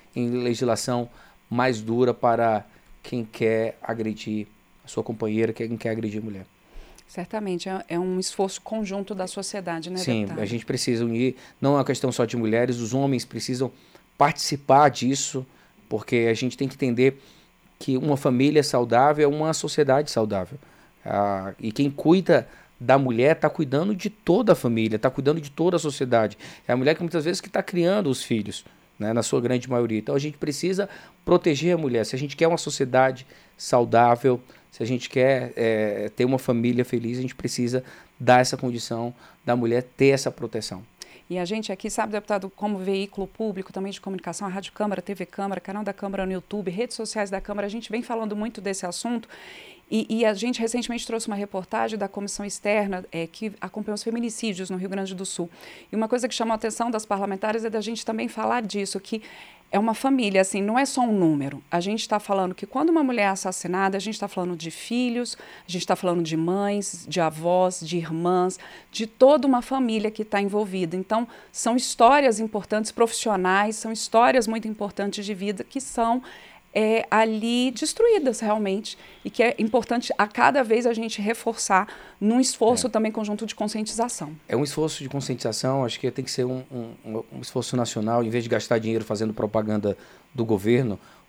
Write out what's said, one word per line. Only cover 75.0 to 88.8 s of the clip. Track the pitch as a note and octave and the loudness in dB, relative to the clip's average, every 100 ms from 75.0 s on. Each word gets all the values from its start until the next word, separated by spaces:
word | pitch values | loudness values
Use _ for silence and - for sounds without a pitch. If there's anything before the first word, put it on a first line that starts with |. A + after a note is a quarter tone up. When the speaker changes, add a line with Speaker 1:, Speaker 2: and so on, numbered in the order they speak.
| G3+ G#3 G3+ | -4 -4 -6
Speaker 2:
de | |
vida | F#3+ G3+ G3 - | -4 -4 -6 -8
que | C4+ | -10
são, | - - A#3 B3 - - - - _ G#3 | -6 0 0 0 -4 -16 -20 -20 _ 0
é, | A3 A3+ - | 2 2 2
ali | G#3+ A3+ A3 A#3 A#3+ B3+ | 2 2 0 0 2 0
destruídas | B3+ D#4 - A#4 G#4 C4 A3 | -2 -4 4 4 6 2 0
realmente, | A3 G#3+ G3+ G3 - - - - - | 0 0 0 -2 -4 -14 -18 -14 -4
e | |
que | - | 2
é | A3+ - | 2 2
importante | G#3+ B3 - A#3+ - - | 0 0 0 -2 -2 0
a | G#3 | 0
cada | - A#3+ C#4 | 4 4 6
vez | A3+ A3+ A#3 | 2 2 2
a | |
gente | A3+ A3+ G#3+ | 0 -4 -4
reforçar | G3+ A3 A#3 A3+ - F#3+ G#3 - - - | -4 -2 -4 -4 2 2 2 -8 -20 -2
num | G#3 B3 | 2 4
esforço | B3+ - A3 A#3+ B3+ | 2 2 4 4 0
Speaker 1:
É. | |
Speaker 2:
também | A3 A3 | 0 -2
conjunto | A3 G#3+ G#3 A3 | -4 -6 -6 -8
de | - | -6
conscientização. | G#3+ G#3+ G#3+ A#3 A#3+ - D3+ D#3 - | -4 -4 -4 -2 -4 -4 -10 -12 -4
Speaker 1:
É | A2+ | -2
um | |
esforço | C#3+ D3+ D#3 - | -2 -2 -2 -4
de | C3+ | -6
conscientização, | C#3 C3 A#2+ A#2+ G#2+ C3 C3+ | -6 -4 -4 -4 -2 0 0
acho | B2 - | -2 -2
que | B2+ | -4
tem | B2+ | -4
que | C3 | -4
ser | - B2+ | -2 -2
um, | B2+ B2+ | -4 -8
um, | B2 A#2 A#2 A2+ A2 - | -10 -10 -12 -10 -8 -8
um | - | -12
esforço | B2 C3 - B2 | -6 -6 -2 -2
nacional, | A2+ A2+ G#2+ A#2+ | -2 -2 0 0
em | A2+ | 0
vez | A#2+ | -2
de | A#2 | 0
gastar | A2 - | -2 0
dinheiro | A#2 | 0